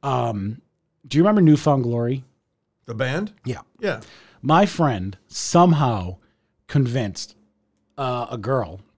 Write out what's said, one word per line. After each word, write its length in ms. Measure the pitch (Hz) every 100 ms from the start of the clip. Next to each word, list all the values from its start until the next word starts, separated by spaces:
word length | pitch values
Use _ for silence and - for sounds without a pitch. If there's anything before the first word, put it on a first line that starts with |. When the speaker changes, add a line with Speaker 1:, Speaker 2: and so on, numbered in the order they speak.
Speaker 1:
Um, 600 | 139 127 120 104 98 117 _ _ _ _ -
do 120 | 143
you 40 |
remember 180 | 185 214
New 160 | 165 147
Found 240 | - 139
Glory? 420 | 120 120 120 135 131 _ _ _ _ _ -
Speaker 2:
The 80 |
band? 400 | 110 127 147 208 _
Speaker 1:
Yeah. 160 | 127 120 - _
Speaker 2:
Yeah. 220 | 208 120 - - - _
Speaker 1:
My 240 | 131 160
friend 500 | 202 - 160 107 92 101 _
somehow 880 | - - 175 175 156 139 110 90 90 _ _ _ _ _
convinced, 680 | 147 127 120 107 92 - _ _ _ _ _ _ -
uh, 280 | 135 123 131
a 80 | 120
girl 420 | 101 135 92 95 -